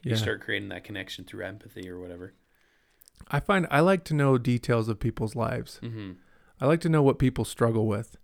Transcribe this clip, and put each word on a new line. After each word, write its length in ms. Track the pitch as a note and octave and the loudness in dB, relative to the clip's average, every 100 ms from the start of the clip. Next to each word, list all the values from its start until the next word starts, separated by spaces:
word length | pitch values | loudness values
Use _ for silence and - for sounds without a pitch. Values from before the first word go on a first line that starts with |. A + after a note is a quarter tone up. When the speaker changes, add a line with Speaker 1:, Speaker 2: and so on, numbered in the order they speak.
Speaker 1:
You 80 | B2 | -4
Speaker 2:
Yeah. 40 | A2+ | -2
Speaker 1:
start 240 | A2 G2+ | -2 -4
creating 280 | - G2+ G2+ | -4 -6 -6
that 140 | F2+ | -10
connection 400 | - G2 F#2+ - | -10 -12 -10 -12
through 200 | F2+ G2 | -14 -10
empathy 440 | F#2+ G#2 G#2+ F#2+ F#2 | -10 -12 -18 -14 -12
or 80 | F2+ | -12
whatever. 340 | F2+ F2 F2+ _ _ _ _ _ _ _ - - - | -12 -12 -14 _ _ _ _ _ _ _ -20 -20 -6
Speaker 2:
I 100 | C#3+ | -4
find 260 | - G3 D#3+ | 2 0 2
I 100 | C#3+ | 4
like 240 | F3+ F#3+ | 4 2
to 100 | - | 0
know 240 | D3+ C#3 B2+ | 2 4 4
details 500 | B2 A#2+ - A#2 A2 | 2 0 2 0 0
of 120 | G#2 | -2
people's 340 | A2+ - A2 | -4 -4 -6
lives. 460 | A#2+ A2 A#2+ - - | -4 -4 -4 -8 -12
Speaker 1:
Mm-hmm. 300 | A#2 A2 G2 F2 _ _ _ - | -12 -10 -12 -14 _ _ _ -2
Speaker 2:
I 60 | C3 | 2
like 140 | E3 | 2
to 80 | E3 | 4
know 140 | D#3 | 4
what 160 | C3+ - | 6 6
people 240 | B2+ - | 2 2
struggle 420 | A2 - A#2 A2+ G#2+ | -4 0 2 2 0
with. 300 | G#2 - - | -2 -6 -16